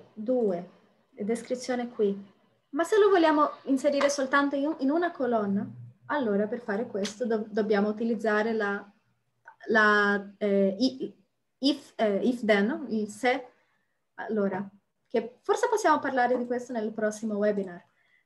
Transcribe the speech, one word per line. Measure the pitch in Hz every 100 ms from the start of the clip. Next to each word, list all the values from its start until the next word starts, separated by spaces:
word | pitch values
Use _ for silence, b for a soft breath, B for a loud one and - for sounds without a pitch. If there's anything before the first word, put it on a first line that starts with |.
| -
due, | 214 214 254 208 175 180 - _ _ _ -
e |
descrizione | 208 226 - 247 - 247 240
qui. | - 202 196 - _ _ _ _
Ma | 285
se | 339 427
lo | 415
vogliamo | 381 320 302 285 -
inserire | 233 269 294 285 285
soltanto | 285 262 285 285 277
in, | 294 311
in | 269
una | 330 339
colonna, | - 240 226 202 196 - - - - -
allora | 294 220 202 -
per | 240
fare | - 202 247
questo | 202 202 - 226
do-, | 220 214
dobbiamo | 220 208 202 208
utilizzare | 214 233 226 220 208 226
la, | 220 202 202 - _ _ _ _ _ - - -
la, | 220 214 208 202 202 202 -
eh, | 208 196 196 196
i-, | 262 - 202 - _ _ _ _
if, | 277 285 - -
eh, | 208 196
if | 240 247 214
then, | 202 208
no? | 320 277
Il | 220 208
se. | - 247 262 - _ _ _ _ _ _ -
Allora, | - 214 196 190 202 - _ _ _
che | 233 226 -
forse | - 403 494
possiamo | 427 339 294
parlare | 285 254 247 247
di | 240
questo | 247 247
nel | 233 214
prossimo | 220 214 214 226 208
webinar, | 208 202 185 175 - _ _ _